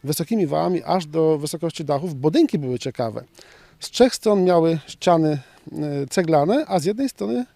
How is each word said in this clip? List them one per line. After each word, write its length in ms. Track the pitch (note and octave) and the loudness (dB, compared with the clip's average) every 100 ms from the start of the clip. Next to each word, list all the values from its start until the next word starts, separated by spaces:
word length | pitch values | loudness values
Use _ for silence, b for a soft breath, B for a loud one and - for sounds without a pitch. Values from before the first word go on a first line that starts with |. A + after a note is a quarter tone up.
wysokimi 420 | C3+ D3+ D#3+ A3+ E3 | -4 -6 -2 0 0
wałami, 360 | D3+ E3+ F3 | 0 0 -2
aż 240 | - F3+ D3+ | 0 -2 -2
do 320 | D#3+ D#3+ D#3 | 0 2 2
wysokości 460 | D3 D#3+ E3 - | -2 -6 -6 -6
dachów. 300 | D3 C#3 F3+ | -4 -2 -4
Budynki 440 | C#3 D3 A3 D#4+ F3 | -2 0 2 2 0
były 200 | C3+ B2 | -4 -6
ciekawe. 460 | C3+ - A#2 A2+ B2 B B B B B | -6 -6 -6 -6 -14 B B B B B
Z 100 | - | -12
trzech 240 | - B3 | 2 2
stron 300 | - A3 G3+ | 4 0 2
miały 340 | F3+ F3 E3 E3 - | 4 4 4 0 -6
ściany, 520 | - - E3+ D#3 D3 b b - | -4 2 4 2 0 b b -14
e, 340 | D#3 D3+ C#3+ C#3 | -8 -4 -4 -4
ceglane, 540 | - E3 D#3 D3+ C4 D#4 | -2 2 4 4 2 2
a 100 | F#3+ | -2
z 60 | |
jednej 240 | D3+ G#3+ C4+ | 0 -2 -4
strony 360 | - G#3 A#3+ B3 | -4 -4 -4 -6